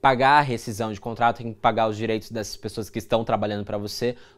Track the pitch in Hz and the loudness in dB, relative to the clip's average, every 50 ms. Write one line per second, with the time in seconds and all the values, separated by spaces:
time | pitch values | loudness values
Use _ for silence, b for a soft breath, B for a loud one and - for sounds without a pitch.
0 | - 139 135 120 135 135 143 147 143 135 120 113 - - 110 101 117 110 107 98 | 2 4 4 6 6 6 6 6 4 4 0 -4 -4 -6 -6 -4 -4 -4 -6 -6
1 | - 120 113 101 120 117 117 - 120 117 110 - - 120 110 110 113 110 107 104 | -8 -10 -2 2 2 2 2 0 -4 -12 -6 0 2 2 4 4 2 0 0 -2
2 | 113 113 110 110 101 - 117 113 104 - - - - 110 - - 107 - - 113 | -2 -2 -2 -2 -4 -6 -8 -8 -6 -8 -8 -10 -10 -8 -8 -8 -10 -8 -8 -8
3 | - - - 113 113 - 117 107 107 107 104 104 104 - 104 104 101 104 - - | -2 0 0 0 2 0 0 0 0 -2 -2 -4 -4 -4 -6 -6 -6 -6 -6 -4
4 | 120 120 123 b b b b | -4 -4 -4 b b b b